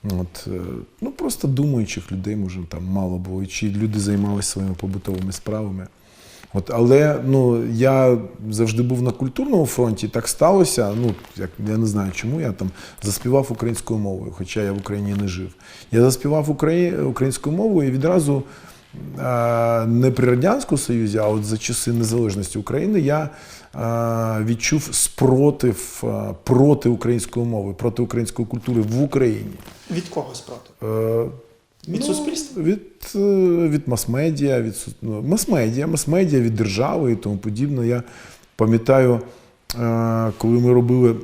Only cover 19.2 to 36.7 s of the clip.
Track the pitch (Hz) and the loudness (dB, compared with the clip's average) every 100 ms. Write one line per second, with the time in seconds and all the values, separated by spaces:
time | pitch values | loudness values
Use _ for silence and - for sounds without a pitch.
19.2 | 131 120 117 117 117 117 113 120 131 123 | -2 0 2 2 2 2 2 4 2 4
20.2 | 127 123 165 262 - 139 - 120 110 107 | 4 4 4 0 0 -2 0 0 0 0
21.2 | 107 107 104 110 - 120 - 117 110 117 | 0 0 -2 -4 -2 -4 -2 0 0 0
22.2 | 113 98 95 - 101 123 185 208 139 151 | 0 -2 -6 -8 -4 -2 0 2 2 0
23.2 | 147 - - - - 139 117 117 117 113 | -2 -10 -20 -20 -16 -6 -4 -2 0 0
24.2 | 113 110 110 117 - 151 147 - - - | -2 -2 -2 -2 0 -2 -2 -2 -2 2
25.2 | 131 131 143 143 127 98 - - 117 107 | 4 6 4 4 0 -2 -8 -8 -6 -4
26.2 | 104 92 - 127 143 147 117 120 120 120 | -6 -8 2 6 8 6 2 0 0 -2
27.2 | - 120 120 110 101 95 117 107 123 117 | -2 -4 -2 -2 -4 -4 -4 -2 -2 -2
28.2 | 113 - 110 - - 120 107 120 139 139 | -4 -4 -6 -6 -2 0 0 0 0 2
29.2 | 127 104 104 95 - - - 175 175 - | 2 0 -8 -12 -18 -20 -8 -8 -6 -8
30.2 | 139 123 - 123 - _ 110 110 110 113 | -8 -12 -14 -18 -18 _ -6 -2 0 0
31.2 | 123 127 - _ _ _ 156 196 294 302 | -2 -8 -20 _ _ _ -8 -6 -2 -2
32.2 | 302 339 294 247 160 202 - _ - 202 | -4 -6 -8 -4 0 -2 -4 _ -8 0
33.2 | 202 196 185 170 165 147 147 117 - 123 | 2 4 4 4 2 0 0 -2 -2 0
34.2 | 165 147 143 127 113 98 - 110 117 107 | 0 0 0 0 -2 -6 -12 -10 -8 -6
35.2 | 123 214 - 175 113 120 156 165 - 170 | -2 -2 2 0 0 -2 -2 -2 0 2
36.2 | 185 143 117 110 - | 2 2 2 0 -2